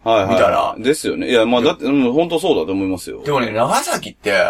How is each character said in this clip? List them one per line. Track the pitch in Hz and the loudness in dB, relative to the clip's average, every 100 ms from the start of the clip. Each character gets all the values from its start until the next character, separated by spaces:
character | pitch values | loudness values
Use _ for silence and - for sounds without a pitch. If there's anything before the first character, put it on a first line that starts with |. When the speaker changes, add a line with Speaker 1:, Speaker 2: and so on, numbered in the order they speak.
Speaker 1:
は | 113 113 | 0 2
い | |
は | |
い | 95 | 2
は | |
い。 | 92 | 2
Speaker 2:
見 | |
た | 85 | 2
ら。 | - - - | 2 -2 -2
Speaker 1:
で | 120 | -2
す | 151 - | 0 -2
よ | - | -4
ね。 | - | 0
い | |
や、 | 120 113 | 2 4
ま | 123 | 2
あ、 | |
だ | 131 | 2
っ | - | 0
て、 | 139 | 0
う | |
ん、 | 143 123 | 2 2
本 | 139 170 | 0 0
当 | 165 | -2
そ | 185 | 0
う | 110 | 0
だ | 80 | 0
と | |
思 | 95 95 | -2 -2
い | |
ま | 90 | -4
す | - | -8
よ。 | - | -10
Speaker 2:
で | 147 | -4
も | 139 | -2
ね、 | 117 | -2
長 | 107 135 240 | -2 0 0
崎 | 339 233 - | -2 -6 -8
っ | - | -8
て、 | 104 95 87 | -2 0 0